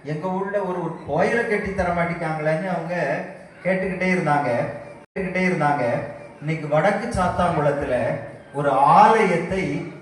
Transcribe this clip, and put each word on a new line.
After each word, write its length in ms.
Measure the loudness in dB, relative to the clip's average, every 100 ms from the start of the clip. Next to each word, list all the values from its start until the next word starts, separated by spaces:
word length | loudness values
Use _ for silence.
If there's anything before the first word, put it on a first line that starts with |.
எங்க 240 | -8 -6 -4
ஊர்ல 300 | -4 -2 -2
ஒரு, 240 | -2 -4
ஒரு 120 | -6 -8 -6
கோயிலை 360 | 0 0 0 0
கட்டி 260 | -2 -4
தர 160 | -2 -2
மாட்டேங்காங்களேன்னு 720 | 0 -2 -2 -4 -2 0 0 -2
அவங்க 280 | -4 -4 -4 -2 -4 -6 -14 -18 -8
கேட்டுக்கிட்டே 460 | -2 0 -2 -2 0
இருந்தாங்க, 400 | 2 2 2 2 0 -2 -6 -14 -18
கேட்டுக்கிட்டே 420 | -12 -6 -4 0
இருந்தாங்க. 400 | 0 2 2 2 0 -2 -4 -10 -16 -10
இன்னைக்கு 280 | -4 -4 0
வடக்கு 400 | 2 4 2 -2
சாத்தாங்குளத்துல 880 | 0 0 2 0 2 2 0 0 0 0 -4 -8 -16 -12
ஒரு 160 | -2 0
ஆலயத்தை 1200 | 4 6 8 8 8 4 2 0 -2 -2 -4 -6 -12